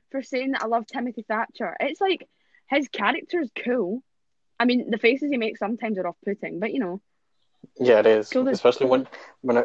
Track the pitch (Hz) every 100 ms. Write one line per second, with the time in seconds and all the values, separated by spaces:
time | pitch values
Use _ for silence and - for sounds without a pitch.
0 | _ 269 240 254 269 269 220 233 226 269
1 | 247 233 - 220 - - 196 - 277 302
2 | 381 339 - _ _ _ _ 277 269 -
3 | 208 294 - 359 262 - 233 254 180 240
4 | - _ _ _ _ _ 247 247 - 220
5 | 233 277 294 262 220 - 202 226 226 190
6 | 180 - - 208 165 165 214 269 180 190
7 | - _ _ _ _ _ - - 123 107
8 | 110 110 104 254 254 101 120 123 131 127
9 | 262 - - _ 127 120